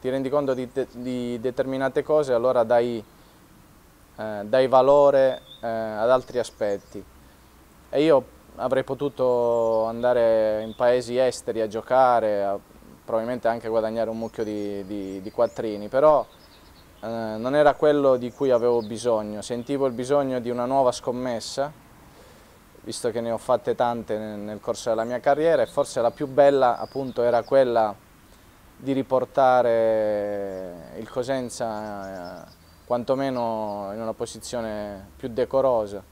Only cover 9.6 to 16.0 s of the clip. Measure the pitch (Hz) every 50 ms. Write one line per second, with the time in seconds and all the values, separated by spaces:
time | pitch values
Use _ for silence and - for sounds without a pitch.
9.6 | 117 113 113 110 110 113 117 117 120 123 123 123 117 113 113 110 110 110 107 107
10.6 | 110 110 107 - 127 120 123 127 123 113 120 123 131 127 117 - - - 117 113
11.6 | 110 107 98 113 107 - 127 127 131 127 123 117 110 107 104 101 101 98 98 101
12.6 | - _ - - - - - - _ - 110 113 110 117 127 123 - 113 117 120
13.6 | 113 113 110 113 110 110 110 113 113 107 113 113 113 110 - - 113 107 107 104
14.6 | 104 101 101 101 98 95 104 104 98 95 95 98 95 107 - - 120 113 - -
15.6 | 117 110 104 101 104 104 - 131